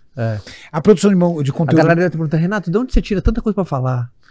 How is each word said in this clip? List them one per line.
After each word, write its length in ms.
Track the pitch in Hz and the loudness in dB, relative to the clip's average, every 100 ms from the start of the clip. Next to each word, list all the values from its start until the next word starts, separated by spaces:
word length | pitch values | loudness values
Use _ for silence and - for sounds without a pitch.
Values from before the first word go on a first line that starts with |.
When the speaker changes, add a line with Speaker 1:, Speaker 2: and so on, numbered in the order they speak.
| _ - | _ -8
Speaker 1:
É. 220 | 113 104 - - - | -6 -6 -12 -20 -10
Speaker 2:
A 100 | 147 | -2
produção 300 | 190 202 202 | 2 4 4
de 40 | 190 | 4
mo-, 280 | 175 165 | 2 0
de 80 | 135 | -4
conteúdo 260 | - 156 160 | -2 2 4
Speaker 1:
A 40 | 156 | 4
galera 220 | 170 180 | 2 0
tá 80 | 160 | -2
perguntando, 240 | 156 160 | -2 0
"Renato, 300 | 175 214 170 | 0 -2 -2
de 60 | 190 | -4
onde 140 | 254 | 0
você 100 | 240 | 0
tira 180 | - 202 | 0 -2
tanta 180 | - 233 | -2 -2
coisa 140 | 226 | -2
pra 120 | 202 175 | -4 -4
falar?" 440 | 135 127 123 120 _ _ | -4 -4 -4 -6 _ _